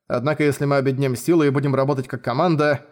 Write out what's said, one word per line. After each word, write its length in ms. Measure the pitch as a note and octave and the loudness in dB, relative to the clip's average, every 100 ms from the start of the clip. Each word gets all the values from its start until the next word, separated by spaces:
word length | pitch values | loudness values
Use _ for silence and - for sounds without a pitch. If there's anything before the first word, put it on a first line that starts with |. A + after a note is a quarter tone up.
| - | -6
Однако, 360 | B2 C3 D3+ | -4 -2 0
если 220 | D3 C#3 C#3+ | 0 0 0
мы 120 | C#3+ | 0
объединим 380 | C3 C3+ C#3 A#2+ | 0 0 -2 -2
силы 300 | - E3+ D3 | 0 2 4
и 60 | |
будем 240 | C3+ C#3+ C3+ | 2 0 0
работать 320 | C3+ C3+ C3 | 0 -2 -6
как 160 | B2 | -8
команда, 600 | - B2 F3 D#3 D3 C#3 - | -4 0 0 2 2 0 -4